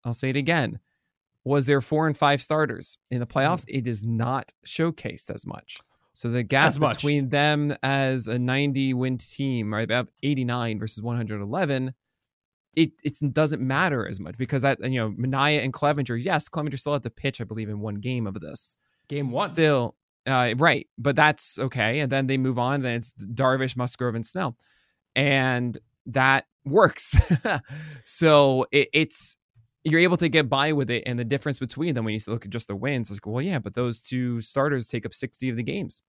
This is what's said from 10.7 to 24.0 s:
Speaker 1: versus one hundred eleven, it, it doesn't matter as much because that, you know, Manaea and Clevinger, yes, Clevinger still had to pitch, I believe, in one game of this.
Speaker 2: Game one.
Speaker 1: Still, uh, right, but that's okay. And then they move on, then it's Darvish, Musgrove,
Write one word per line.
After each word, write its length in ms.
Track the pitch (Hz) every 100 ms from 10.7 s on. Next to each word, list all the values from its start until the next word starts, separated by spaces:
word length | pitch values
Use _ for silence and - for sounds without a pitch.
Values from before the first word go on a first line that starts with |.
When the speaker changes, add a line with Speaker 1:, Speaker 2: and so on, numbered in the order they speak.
| 110
Speaker 1:
versus 240 | 110 -
one 140 | 113 120
hundred 240 | 110 104
eleven, 540 | 101 143 175 135 131 123 _ _ _ _ _ _ _ -
it, 160 | 160 _
it 160 | 147 143 147
doesn't 300 | 156 156 147
matter 440 | 131 135 175 135 95
as 140 | 95
much 160 | 82 -
because 260 | 127 139
that, 160 | 135 139
you 140 | 127 131
know, 100 | 110
Manaea 520 | 98 127 135 143 151
and 80 | 131
Clevinger, 500 | - 147 147 131 117
yes, 260 | 139 165 -
Clevinger 300 | - 151 135
still 140 | -
had 100 | 143
to 60 | 117
pitch, 300 | - 139 -
I 40 |
believe, 240 | 104 110 107
in 100 | 104
one 160 | 107 104
game 300 | 117 127 107
of 80 | 95
this. 360 | 78 - - - _ _ _
Speaker 2:
Game 220 | 143 139
one. 160 | 120 202
Speaker 1:
Still, 480 | 160 156 139 120 - _ _ -
uh, 280 | 131 123 117
right, 300 | 165 131 - -
but 180 | 123 127
that's 420 | 151 151 - -
okay. 400 | 127 127 107 131
And 120 | 139
then 140 | 135 135
they 80 | 135
move 200 | 131 123
on, 220 | 123 143
then 140 | 127 120
it's 160 | 117
Darvish, 640 | - 101 117 131 131 131 123
Musgrove, 380 | 123 -